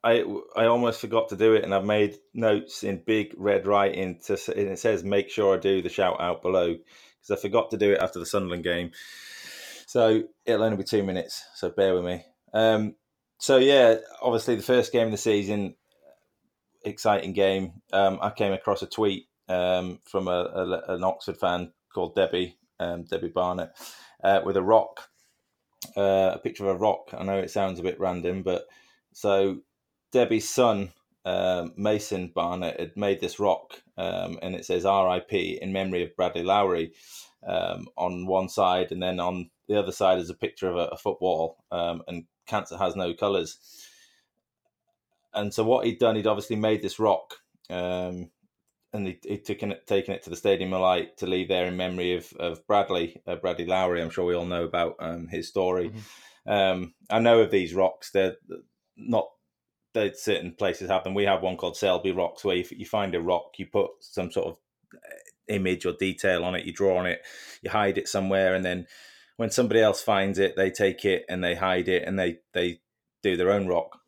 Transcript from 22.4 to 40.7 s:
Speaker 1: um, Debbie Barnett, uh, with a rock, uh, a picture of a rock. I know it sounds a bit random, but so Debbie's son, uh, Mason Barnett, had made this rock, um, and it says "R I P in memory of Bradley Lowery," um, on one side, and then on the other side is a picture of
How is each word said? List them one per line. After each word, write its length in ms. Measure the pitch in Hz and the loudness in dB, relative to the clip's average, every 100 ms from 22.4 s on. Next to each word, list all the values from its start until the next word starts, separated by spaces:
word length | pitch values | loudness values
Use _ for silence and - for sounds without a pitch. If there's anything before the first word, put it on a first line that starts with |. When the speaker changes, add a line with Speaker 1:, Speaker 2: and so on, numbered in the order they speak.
| 90 _ _ _ | -4 _ _ _
Speaker 1:
um, 240 | 87 87 | -8 -8
Debbie 260 | 85 - 85 | -6 -6 -4
Barnett, 480 | 87 90 90 80 - - - - _ | -2 -2 -4 -8 -12 -20 -20 -20 _
uh, 180 | 98 98 - | 2 2 2
with 120 | 95 | 0
a 60 | |
rock, 460 | 92 110 - - - _ _ _ _ _ _ _ - - | 4 4 4 -10 -20 _ _ _ _ _ _ _ -10 0
uh, 340 | 98 98 95 | 2 4 2
a 60 | - | 0
picture 280 | - - 98 | -8 -4 -2
of 80 | 90 | 0
a 40 | |
rock. 300 | 107 - - - | 0 0 -8 -10
I 60 | |
know 140 | 95 98 | -4 -4
it 120 | 90 | -4
sounds 280 | 104 95 87 | -2 -4 -2
a 40 | |
bit 160 | 90 - | -6 -2
random, 420 | 95 90 85 95 | -4 -2 -4 -4
but 240 | 92 87 - _ _ _ _ | -4 -4 -6 _ _ _ _
so 480 | - 104 98 98 92 _ _ _ _ _ | -4 0 2 2 0 _ _ _ _ _
Debbie's 360 | 127 120 113 - | 2 4 2 0
son, 440 | - 120 104 95 _ _ _ 92 | 2 4 2 -4 _ _ _ -4
uh, 420 | 90 92 90 85 92 | 0 0 0 -4 -2
Mason 560 | 104 107 - 95 90 | 0 0 -2 -6 -4
Barnett, 460 | 87 85 90 87 - | -4 -2 -2 -6 -6
had 160 | 82 98 | -8 -2
made 220 | 101 98 | 0 0
this 200 | 85 - | -4 0
rock, 420 | 101 82 - - _ - | 2 2 -2 -20 _ -8
um, 420 | 92 92 92 85 | -6 -4 -6 -8
and 140 | 92 90 | -8 -8
it 100 | 85 | -4
says 200 | 90 95 | 0 2
"R 240 | 98 92 | 4 2
I 100 | 90 | 0
P 400 | - 101 85 80 | -2 -2 -2 -6
in 120 | 95 | -4
memory 300 | 95 95 90 | -4 -2 -2
of 120 | 87 - | -4 -2
Bradley 280 | 90 85 | -2 -2
Lowery," 500 | 87 101 98 85 82 _ - - - _ - | 2 2 2 0 -4 _ -20 -20 -20 _ -6
um, 420 | 87 87 90 92 - | -4 -4 -6 -10 -6
on 280 | 90 90 92 | -6 -4 0
one 220 | 95 95 | 0 0
side, 440 | - 95 90 90 | 0 2 2 -2
and 100 | 87 | -4
then 160 | 92 92 | -4 -2
on 300 | 87 90 87 _ - | -4 -6 -10 _ -2
the 100 | 104 | -2
other 140 | 92 | -2
side 280 | - 95 92 | 2 2 2
is 100 | 85 | -2
a 40 | 87 | -8
picture 340 | 85 - | -8 -4
of 60 | 95 | -4